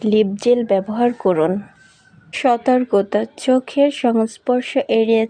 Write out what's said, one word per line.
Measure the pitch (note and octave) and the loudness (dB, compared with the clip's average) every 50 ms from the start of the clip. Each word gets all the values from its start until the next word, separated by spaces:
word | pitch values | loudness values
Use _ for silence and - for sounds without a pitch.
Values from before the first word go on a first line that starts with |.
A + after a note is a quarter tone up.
| A3+ | 0
লিপ | G#3+ G#3+ G#3+ G#3 F#3+ G3+ G3+ | 2 2 2 2 0 -2 -2
জেল | - A#3+ B3 B3 A#3 | 0 2 2 2 2
ব্যবহার | G#3+ G3 F#3+ F#3+ G#3 G#3+ A3+ A#3+ A#3+ A#3+ - - | 0 0 0 0 -2 -2 -2 0 -2 -2 0 -2
করুন। | F#3+ F3 D#3 D#3 E3+ F#3 G3+ G3+ - _ _ - _ _ _ _ _ _ - _ - - | 0 2 2 0 0 -2 -4 -8 -12 _ _ -20 _ _ _ _ _ _ -20 _ -14 -8
সতর্কতা, | - - B3+ A#3+ A#3 - C4+ B3+ B3+ B3+ - - G3+ G3 G3+ - G#3 A3+ A3+ _ | -2 0 0 0 0 2 2 2 2 0 0 0 0 0 0 -2 -4 -4 -6 _
চোখের | - - C4 B3+ B3+ B3+ - - C#4+ C#4+ D4 C#4+ - - | -6 -2 0 0 0 0 -2 0 0 0 0 0 -2 -2
সংস্পর্শ | A#3+ A3+ A3+ A3 A3+ - - _ - B3 B3+ B3 - - C4+ - - | 0 0 0 -2 -2 -6 -6 _ -2 -2 -2 -4 -4 -4 -4 -2 0
এড়িয়ে | A3+ A3+ A3 A3 A3+ A3 A3+ A3+ | 0 0 2 2 2 0 0 -2